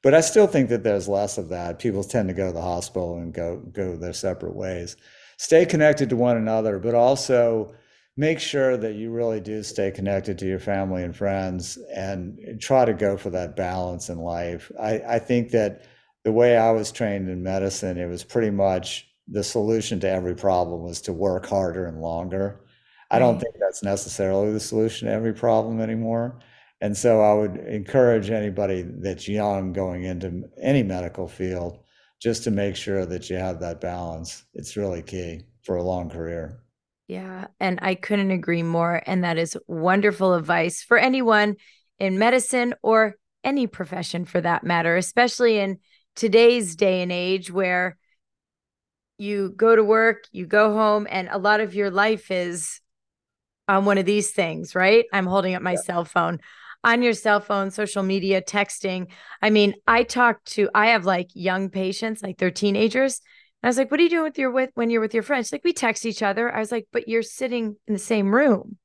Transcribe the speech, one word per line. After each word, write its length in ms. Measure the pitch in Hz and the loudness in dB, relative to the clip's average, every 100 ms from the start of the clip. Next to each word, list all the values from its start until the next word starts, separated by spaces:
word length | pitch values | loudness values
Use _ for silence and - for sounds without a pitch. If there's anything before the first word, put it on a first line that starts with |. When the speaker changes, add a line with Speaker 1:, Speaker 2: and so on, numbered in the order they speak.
Speaker 1:
But 120 | 135 | 8
I 80 | 151 | 6
still 240 | 160 220 202 | 6 6 6
think 240 | 156 123 | 4 2
that 120 | 117 | 2
there's 260 | 107 101 92 | 2 0 0
less 280 | 101 101 - | -2 -2 -4
of 140 | 82 | -8
that. 280 | 87 87 82 | -6 -8 -4
People 240 | 120 98 | -4 -2
tend 240 | 98 123 98 | -2 -2 -2
to 60 | |
go 120 | 90 92 | -2 -4
to 60 | |
the 100 | 85 | -2
hospital 560 | 90 87 - 95 87 87 | -4 -4 -4 -6 -6 -6
and 160 | 85 | -8
go, 240 | 82 85 87 - | -6 -6 -8 -10
go 240 | 95 92 85 | -6 -6 -6
their 180 | 87 | -8
separate 420 | 85 95 90 87 92 | -6 -4 -4 -8 -8
ways. 400 | 95 90 87 - _ _ - _ | -8 -8 -10 -16 _ _ -20 _
Stay 300 | - 160 175 | 4 6 6
connected 420 | 160 151 147 131 | 4 4 4 0
to 80 | 120 | 2
one 220 | 123 117 | 2 2
another, 400 | 110 110 110 98 | 0 0 0 -2
but 160 | 110 | 0
also 800 | 117 123 135 - 123 117 113 104 - _ _ _ - | 4 4 2 2 4 4 2 -4 -12 _ _ _ -2
make 240 | 151 160 | -2 0
sure 380 | - 143 131 127 | -2 0 2 0
that 160 | 110 | -2
you 160 | 104 113 | -6 -8
really 300 | 117 117 110 | -4 -2 -4
do 220 | 95 107 | -6 -8
stay 280 | 104 - 98 | -8 -4 -4
connected 480 | 95 95 98 98 92 | -2 -2 -2 -2 -4
to 80 | 95 | -4
your 120 | 95 | -4
family 440 | 98 98 95 92 | -2 -2 -2 -4
and 120 | 87 | -6
friends 640 | 87 101 98 95 90 87 - - | -4 -2 -2 -4 -6 -10 -14 -12
and 440 | 98 95 98 90 - - 110 | -8 -6 -8 -10 -14 -16 -14
try 260 | - 135 120 | 2 4 4
to 80 | |
go 240 | 98 104 98 | 2 0 -2
for 100 | 101 | -4
that 260 | 90 87 - | -6 -6 -6
balance 520 | 90 92 90 90 - | -4 -4 -6 -8 -10
in 100 | 85 | -8
life. 520 | 85 85 85 87 - - | -6 -6 -6 -8 -12 -8
I, 200 | 110 110 - | -4 -4 -2
I 120 | 117 | -4
think 320 | - 123 117 | 0 -2 2
that 320 | 117 104 104 - _ _ _ | 0 0 -4 -20 _ _ _
the 80 | 110 | 0
way 240 | 110 120 117 | 4 6 6
I 140 | 113 | 6
was 200 | 113 104 | 2 0
trained 360 | - 110 101 92 | -4 -4 -2 -4
in 140 | 90 | -6
medicine, 560 | 90 95 98 - 95 87 | -4 -2 -2 -4 -6 -4
it 80 | 87 | -6
was 180 | 87 | -8
pretty 260 | - 123 110 | -4 0 0
much 560 | 101 98 92 90 - - _ - | 2 2 0 -4 -10 -12 _ -8
the 160 | 104 | -6
solution 560 | 95 113 104 113 104 101 | -2 -2 0 0 -2 -2
to 80 | 95 | -2
every 260 | 92 90 | -2 -2
problem 480 | 87 98 90 87 85 | -2 0 2 0 -6
was 200 | 85 85 | -10 -10
to 100 | - | -8
work 340 | 85 98 92 92 | -2 -2 -2 -2
harder 380 | 101 92 87 | -2 -2 -4
and 160 | 87 78 | -8 -6
longer. 600 | 82 82 90 95 98 101 _ _ _ _ _ | -6 -6 -6 -4 -4 -6 _ _ _ _ _
I 80 | 117 | 2
don't 160 | 123 | 4
Speaker 2:
Right. 80 | 113 | 2
Speaker 1:
think 140 | - - | -6 -4
that's 220 | 98 - | -4 -4
necessarily 680 | 98 98 98 - 95 98 104 | -4 -4 -6 -4 0 2 0
the 100 | 107 | -2
solution 480 | - 110 110 - 110 | -4 0 0 -2 -4
to 60 | |
every 200 | 110 113 | -2 -4
problem 440 | 107 120 113 113 113 | -2 2 2 0 -4
anymore. 640 | 110 113 113 117 120 123 _ _ _ _ | -4 -4 -2 -2 -4 -8 _ _ _ _
And 140 | 104 101 | -6 0
so 240 | 123 110 | 4 6
I 140 | 107 | 6
would 240 | 107 104 92 - | 4 2 -4 -8
encourage 640 | 107 95 135 123 113 98 | -8 0 4 6 4 0
anybody 520 | 110 104 95 98 92 | -4 -4 -2 -2 -2
that's 460 | 87 98 95 82 - | -6 -8 -8 -8 -4
young 460 | 104 104 98 92 | -2 0 -2 -4
going 300 | 90 92 90 | -4 -4 -4
into 400 | 90 90 92 90 - - | -8 -6 -8 -8 -12 -6
any 200 | 110 139 | 0 2
medical 460 | 101 92 87 90 87 | 2 -4 -6 -8 -12
field 500 | - 92 90 87 - _ _ _ _ | -6 -6 -6 -8 -12 _ _ _ _
just 200 | 117 113 | -4 -2
to 60 | - | -2
make 240 | 101 101 | -2 -2
sure 300 | 90 - 98 | -4 -4 -4
that 240 | 90 90 - | -4 -8 -6
you 80 | 90 | -6
have 240 | 92 85 | -4 -6
that 220 | 87 82 | -8 -8
balance. 640 | 90 90 85 82 82 - _ | -8 -8 -8 -10 -12 -16 _
It's 240 | - - - | -16 -12 -6
really 240 | 98 87 | -4 -6
key 400 | 78 92 87 82 - _ | -8 -10 -10 -12 -16 _
for 140 | - 90 | -6 -4
a 60 | |
long 260 | 90 90 85 | -2 -4 -6
career. 520 | 82 82 85 78 - _ _ _ _ _ | -8 -8 -8 -10 -14 _ _ _ _ _
Speaker 2:
Yeah, 420 | 185 190 185 190 _ | -14 -12 -14 -16 _
and 200 | 190 180 | -4 -2
I 140 | 190 185 | -4 -4
couldn't 340 | - 208 196 | -2 0 0
agree 320 | 185 165 170 | -2 0 -2
more. 400 | 165 170 170 170 | 0 0 0 -2
And 200 | - 185 | -2 -2
that 120 | 175 165 | 0 -2
is 220 | 165 - - | -4 -6 -10
wonderful 640 | 165 170 190 208 208 185 | -2 2 4 2 2 2
advice 500 | 180 156 170 165 - | 2 2 0 0 -4
for 140 | - 233 | 2 4
anyone 600 | 262 262 233 214 208 208 _ _ _ _ | 4 2 4 4 4 -2 _ _ _ _
in 200 | 196 190 | -2 2
medicine 560 | 226 254 - 254 240 - | 4 4 2 -2 -2 -2
or 340 | - 220 220 202 _ _ | 2 4 4 -2 _ _
any 220 | 262 277 240 | -2 0 -2
profession 580 | - 175 175 170 170 | -4 -8 -6 -6 -6
for 160 | 175 180 | -2 0
that 240 | 170 165 | 0 0
matter, 320 | 175 175 165 170 | 2 0 2 2
especially 640 | 185 - 240 - 240 214 | 2 2 2 4 2 4
in 220 | 196 190 _ _ _ - | 0 -6 _ _ _ -4
today's 600 | 220 214 233 240 196 160 | 4 8 8 6 -2 2
day 260 | 196 185 | 2 2
and 100 | 180 | 0
age 380 | 180 180 190 180 | -2 -2 -2 -2
where 480 | 180 185 180 185 175 _ _ _ _ _ _ _ _ _ _ _ _ | -2 0 0 -2 -6 _ _ _ _ _ _ _ _ _ _ _ _
you 320 | 202 202 196 | -6 -4 -4
go 220 | 190 226 226 | 2 6 6
to 80 | |
work, 400 | 208 220 226 220 - | 6 6 4 2 -8
you 140 | 185 170 | -12 0
go 260 | 208 214 | 4 4
home, 340 | 208 214 208 208 | 4 4 2 0
and 180 | 190 185 | -6 -6
a 60 | 196 | -2
lot 240 | 196 214 | 2 2
of 140 | 214 | 2
your 160 | 185 202 | -2 -2
life 400 | 185 214 220 - | 2 2 0 -2
is 500 | 185 175 170 156 - _ _ _ _ _ _ _ _ - | -4 -4 -6 -10 -12 _ _ _ _ _ _ _ _ 0
on 160 | 196 | 2
one 140 | 196 196 | 4 2
of 80 | 185 | 2
these 240 | 208 202 | 0 0
things, 440 | - 165 160 165 | -2 -2 -4 -6
right? 300 | 185 185 226 233 | 0 6 6 4
I'm 140 | 196 185 | 0 2
holding 280 | 190 185 | 0 0
up 60 | 180 | -2
my 120 | 180 | -2
Speaker 1:
Yeah. 80 | 180 | -4
Speaker 2:
cell 240 | - 175 165 | -2 -4 0
phone. 340 | 185 170 170 - - - - | 0 0 -2 -10 -20 -20 -2
On 200 | 233 233 | 2 4
your 100 | 240 | 2
cell 280 | 220 220 208 | 2 2 2
phone, 300 | 208 202 196 | 2 -2 -2
social 320 | 190 208 202 | -4 -4 -2
media, 380 | 190 190 190 190 | -2 -2 0 0
texting. 680 | 190 202 202 - 196 185 180 - - - | 0 -2 -2 -4 -6 -6 -8 -14 -20 -2
I 80 | 214 | 4
mean, 240 | 214 208 196 - | 6 4 2 2
I 160 | 233 | 2
talk 400 | 240 254 240 226 | 2 2 2 2
to, 260 | - - 202 | -6 -2 2
I 120 | - 214 | 4 4
have, 180 | 226 | 4
like, 240 | 180 180 180 | 2 -2 -4
young 340 | - 180 185 196 | -4 -2 -2 -4
patients, 540 | 190 190 190 226 220 | -4 -4 -4 -6 -6
like, 160 | 202 - | -10 -2
they're 120 | 185 | -2
teenagers. 720 | 180 208 196 220 247 269 - _ _ _ _ | 0 0 2 2 2 0 -2 _ _ _ _
And 40 | 233 | 0
I 20 | |
was 80 | 247 | 0
like, 140 | 269 | 0
"What 100 | 294 | 4
are 20 | |
you 60 | 339 | 4
doing 140 | 339 | 2
with 160 | 311 - | -2 -2
your, 120 | 262 | -2
with, 200 | 254 262 - | 0 -2 -2
when 120 | 233 | 0
you're 140 | 226 | 0
with 100 | 220 | 0
your 100 | 226 | -2
friends?" 260 | 220 277 226 | 0 -2 -2
She's 40 | |
like, 120 | 285 | -2
"We 100 | 349 | -2
text 320 | - 233 220 233 | 0 0 -2 -4
each 160 | 202 | -2
other." 280 | 208 202 233 | -2 0 -2
I 80 | 220 | -4
was 140 | 214 | -4
like, 140 | 233 - | -6 -4
"But 160 | 240 - | -6 -2
you're 160 | 226 | -4
sitting 540 | 226 - 262 240 220 208 - | -4 -6 -4 -2 -4 -8 -6
in 60 | |
the 60 | 202 | -6
same 360 | - 220 196 | 0 0 4
room." 440 | 220 294 202 - 202 | 4 4 2 -2 -20